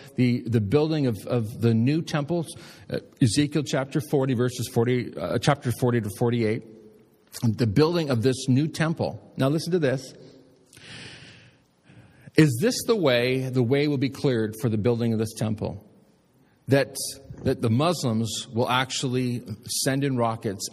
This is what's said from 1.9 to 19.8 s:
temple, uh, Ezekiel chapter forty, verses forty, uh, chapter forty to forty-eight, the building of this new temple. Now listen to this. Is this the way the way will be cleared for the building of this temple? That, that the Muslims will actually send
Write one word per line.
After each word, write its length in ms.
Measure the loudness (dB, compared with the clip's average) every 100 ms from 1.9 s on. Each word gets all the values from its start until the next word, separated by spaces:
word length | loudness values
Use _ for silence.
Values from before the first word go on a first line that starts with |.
| 0
temple, 460 | -2 -4 -2 -4 -4 -12 -20 -20 -10
uh, 120 | -10 -10 2
Ezekiel 440 | 2 4 0 -2
chapter 360 | -2 -2 -2 -4
forty, 320 | 0 0 2
verses 340 | 2 0 -2 -2
forty, 460 | 0 2 0 -2
uh, 240 | -6 -2 0
chapter 340 | 2 2 0 0
forty 220 | 2 2
to 80 | -2 0
forty-eight, 460 | 0 2 0 0 -6 -20 -20 -20 _ _ _ -2
the 240 | -2 2 2
building 420 | 4 4 2 0
of 140 | 2
this 260 | 2 0 2
new 180 | 2 2
temple. 640 | 0 -2 -2 -4 -6 -14 -2
Now 120 | 0
listen 240 | 0 -2
to 60 | 0
this. 360 | 0 -2 -6 -18 -20 -20 -20 _ _ -20 -20 -18 -18 -20 -20 -20 -20 _ _ _ _ -20 -20 -20 -2
Is 240 | 4 4 4
this 200 | 0 0 0
the 100 | 2
way 540 | 4 4 2 0 0
the 120 | 0
way 260 | 2 2 2
will 100 | 0
be 100 | -2
cleared 480 | 0 0 2 -2 -2
for 80 | -2
the 80 | 0
building 340 | 0 0 0
of 60 | 0
this 160 | -2
temple? 500 | -4 -4 -4 -6 -8 -16 -20 _ _ _ _ _ _ 0
That, 300 | 2 2 -6 -10 -12 -16 -6
that 180 | -2 0
the 80 | 0
Muslims 800 | 2 2 0 -2 -2 -2 -6 -6
will 200 | -2 0
actually 760 | 0 0 -4 -2 -2 -2 -4 -8 -12 -8
send 360 | -4